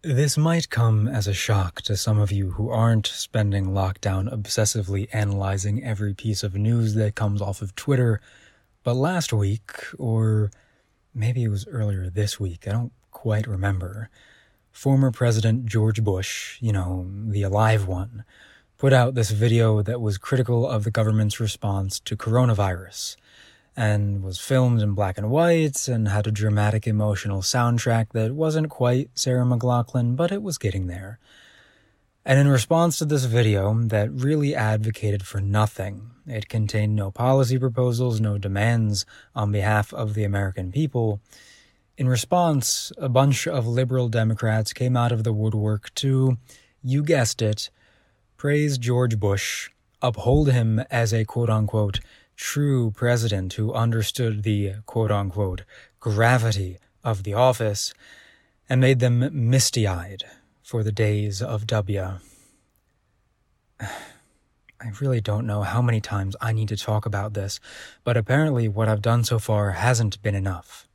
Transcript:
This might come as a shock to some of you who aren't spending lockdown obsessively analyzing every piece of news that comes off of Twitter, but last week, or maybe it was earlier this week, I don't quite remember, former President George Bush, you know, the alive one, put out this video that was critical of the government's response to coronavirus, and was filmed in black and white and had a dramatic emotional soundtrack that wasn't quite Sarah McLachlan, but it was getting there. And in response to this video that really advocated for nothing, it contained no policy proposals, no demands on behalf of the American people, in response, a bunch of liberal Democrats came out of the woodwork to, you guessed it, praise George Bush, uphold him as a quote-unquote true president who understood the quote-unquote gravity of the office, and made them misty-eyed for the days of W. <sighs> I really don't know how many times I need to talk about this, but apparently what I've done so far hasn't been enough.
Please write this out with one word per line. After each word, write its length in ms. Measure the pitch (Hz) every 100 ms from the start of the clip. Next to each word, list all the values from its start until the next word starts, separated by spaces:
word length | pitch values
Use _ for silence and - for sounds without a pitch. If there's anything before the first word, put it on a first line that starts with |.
This 360 | 165 127 147 151
might 320 | 160 170 -
come 400 | 120 117 110 113
as 180 | 131 98
a 60 |
shock 480 | 95 - 101 90 -
to 160 | - 101
some 220 | - 107
of 120 | 101
you 200 | 101 95
who 180 | 98 107
aren't 360 | 113 117 110 -
spending 640 | - - 113 104 98 95
lockdown 640 | 98 95 95 104 95 101
obsessively 760 | 117 101 - 104 113 92 98 104
analyzing 720 | 110 104 98 98 98 101 101
every 300 | 127 101 104
piece 280 | 98 113 98
of 140 | 101 95
news 380 | 107 117 110
that 220 | 107 107 -
comes 260 | 107 101
off 200 | 98 98
of 140 | 98 -
Twitter, 460 | - 135 120 107 - - - _ _ _
but 100 | 123
last 400 | 123 151 180 -
week, 400 | 110 101 110 - - - -
or 540 | 113 113 110 107 104 _ _ _ _ _ _
maybe 300 | 120 110 120
it 60 | 113
was 180 | 101 208
earlier 420 | 131 104 95 90
this 300 | 92 104 -
week, 260 | 98 85 -
I 60 |
don't 220 | 110 120 _ _
quite 340 | - 117 107 110
remember, 640 | 95 101 95 90 101 110 _ - _ _ _ _
former 400 | - 135 135 135
President 540 | 110 120 110 110 117 117
George 360 | 110 110 110
Bush, 560 | 104 92 98 - - -
you 100 | 113
know, 340 | 98 90 92 90
the 320 | 98 110 101
alive 420 | 98 104 110 110 95
one, 380 | 90 104 107 - _ - - _ _
put 160 | 139
out 220 | 131 123 127
this 160 | 104
video 500 | 104 117 117 113 107
that 180 | 101 123
was 180 | 110 98
critical 480 | - 131 120 117 135
of 200 | 117 107
the 60 |
government's 500 | 113 110 110 107 -
response 580 | 110 - 104 98 95 -
to 160 | - 107
coronavirus, 1000 | 113 117 127 104 98 87 92 - - - _ - - _ _ -
and 460 | 107 104 101 101
was 160 | 95 90
filmed 420 | - 131 127 117
in 120 | 104
black 240 | 98 98 95
and 120 | 104
white 580 | 143 170 165 156 139 -
and 220 | 117 104
had 180 | 104 104
a 40 |
dramatic 540 | 104 107 104 104 107 110
emotional 560 | 107 107 98 104 98
soundtrack 680 | 92 123 120 120 123 113 113
that 220 | 113 110
wasn't 360 | 143 160 156 156
quite 400 | - 123 127 -
Sarah 320 | - 131 123 123
McLachlan, 720 | 120 123 120 117 127 120 127
but 160 | 175
it 100 | 196
was 140 | 208 151
getting 300 | 104 95 90
there. 300 | 87 95 113 _ - - _ _ _ _ _ _ _ -
And 120 | 135
in 120 | 143
response 480 | 131 - 165 170 -
to 80 | 156
this 180 | 147
video 500 | 127 117 110 101 98 113 113
that 260 | 107 104
really 420 | 139 135 151 143
advocated 720 | 139 110 107 110 - 107 101 95
for 140 | 101
nothing, 720 | 98 104 107 - 98 98 113 - 151
it 220 | 113 -
contained 440 | 113 104 110 107
no 160 | 107 95
policy 480 | - 123 135 123 127
proposals, 640 | 127 117 123 117 127 110
no 180 | 110 101
demands 680 | 98 98 110 117 107 101 - - _
on 160 | - 101
behalf 440 | 104 101 107 104
of 200 | - 110
the 120 | 107 101
American 480 | 98 98 92 92
people, 480 | 110 156 127 113 101 _ - - - _ _ _ -
in 120 | 127
response, 840 | 123 - 175 170 143 - - - -
a 100 | 135
bunch 400 | 123 139 131 -
of 180 | 151 113
liberal 440 | 120 127 127 120
Democrats 640 | 113 110 110 110 110 107
came 240 | - 123 123
out 160 | 120
of 100 | 117
the 80 | 113
woodwork 600 | 107 110 107 107 104 - -
to, 420 | 139 131 131 120 - - _ _
you 180 | 127 139
guessed 400 | 151 151 117 -
it, 280 | 110 107 - _ _ _ _ _ _ _
praise 420 | 143 147 151 131
George 400 | 117 123 123 110
Bush, 520 | 101 98 - - - _ _ _
uphold 500 | 123 110 - 143 143
him 320 | 123 113 110 -
as 220 | 117 113
a 100 | 113
quote-unquote 800 | 104 120 117 110 107 110 104 - - - _ -
true 480 | - 147 147 135 113
president 600 | 101 120 120 113 101 92 101
who 180 | 110
understood 680 | 117 117 113 101 - 117 104
the 300 | 107 104 98 101 -
quote-unquote 800 | 113 107 101 98 92 98 87 - - - _
gravity 800 | 117 104 117 127 113 101 92 87 _ _
of 200 | 120 104
the 100 | 98
office, 600 | 101 127 120 110 104 - - - - - _ _ _ _
and 100 | 127
made 200 | 131 131
them 300 | 123 120 135
misty-eyed 880 | 151 117 131 - 120 101 92 95 98 - - _ _
for 180 | - 117
the 100 | 107
days 480 | 104 107 104 104 98
of 260 | 113 107 110
W. 440 | 110 95 101 92 95 - _ _ _ _ _ _ _ _ _ _ _ _ _ _ _
<sighs> 40 |
I 1120 | 107 - - - _ _ _ _ _ _ 117 104
really 180 | 139 120
don't 280 | 104 104 120
know 160 | 104
how 180 | 95 117
many 180 | 123 110
times 380 | - 101 95 -
I 140 | 113
need 160 | 110 107
to 80 | 107
talk 280 | - 107 104
about 280 | 101 104
this, 260 | 104 98 - - - - - -
but 100 | 117
apparently 540 | 107 135 156 127 110
what 180 | 101 110
I've 140 | 104
done 240 | 117 120 110
so 120 | 113
far 340 | - 107 104
hasn't 500 | 90 117 120 107 -
been 120 | 107
enough. 520 | 101 95 87 - - _